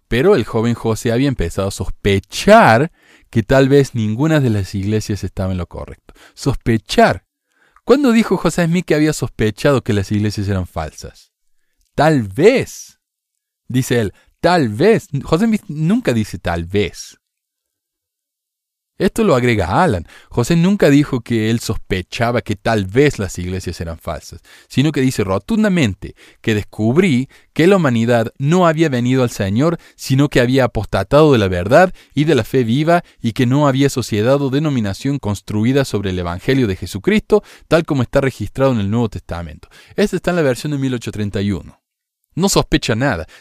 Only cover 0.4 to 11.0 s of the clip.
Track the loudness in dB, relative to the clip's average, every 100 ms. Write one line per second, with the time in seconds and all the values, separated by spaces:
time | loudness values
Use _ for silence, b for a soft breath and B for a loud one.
0.4 | 0 -2 -2 -2 -4 -2 -2 0 0 -2
1.4 | -4 -4 -6 -6 -8 -4 0 0 -2 -2
2.4 | 6 6 8 4 2 b b b b -2
3.4 | 2 2 4 4 2 -2 -2 -2 0 2
4.4 | 2 0 -4 -6 -2 -2 -4 -6 -8 -6
5.4 | -4 -4 -8 -12 -16 -18 _ -20 b b
6.4 | -4 -2 0 -2 0 2 2 2 _ _
7.4 | _ b b b 0 2 4 2 2 0
8.4 | -2 0 0 0 0 0 0 -2 -6 -2
9.4 | -4 0 0 2 0 -2 -2 -2 -2 -4
10.4 | -4 -4 -6 -8 -12 -12